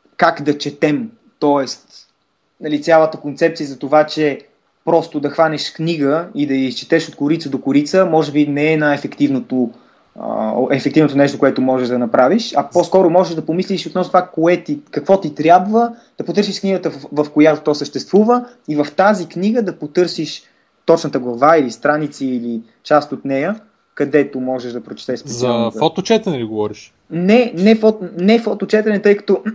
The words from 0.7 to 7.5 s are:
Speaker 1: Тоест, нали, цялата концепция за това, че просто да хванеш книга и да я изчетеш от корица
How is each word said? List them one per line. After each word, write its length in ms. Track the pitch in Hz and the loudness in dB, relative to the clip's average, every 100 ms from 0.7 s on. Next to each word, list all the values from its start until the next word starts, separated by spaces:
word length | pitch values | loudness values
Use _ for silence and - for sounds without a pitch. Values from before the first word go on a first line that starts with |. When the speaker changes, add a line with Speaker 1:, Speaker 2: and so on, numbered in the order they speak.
| 147 151 143 113 - _ _ | -4 -2 -2 -6 -14 _ _
Speaker 1:
Тоест, 500 | 147 143 123 - _ - _ _ _ _ _ _ | 0 0 -2 -10 _ -20 _ _ _ _ _ _
нали, 220 | 156 147 | -6 -4
цялата 360 | 170 160 156 147 | 2 2 2 -2
концепция 460 | 147 135 165 165 143 | -10 -2 -2 -2 -10
за 120 | 131 | -10
това, 280 | 135 151 151 | 0 2 2
че 320 | 156 151 131 - _ _ _ | -2 -2 -4 -12 _ _ _
просто 360 | - 165 160 147 | 0 0 0 -6
да 100 | 143 | -4
хванеш 420 | 147 160 151 - | 0 0 0 -8
книга 560 | - 160 160 139 160 175 | -6 -4 0 0 0 -4
и 120 | 143 143 | -6 -2
да 80 | |
я 100 | 135 | 0
изчетеш 440 | 131 117 - 165 160 | -2 -6 -2 -2 -2
от 80 | - | -4
корица 340 | 143 165 139 | -2 -2 -4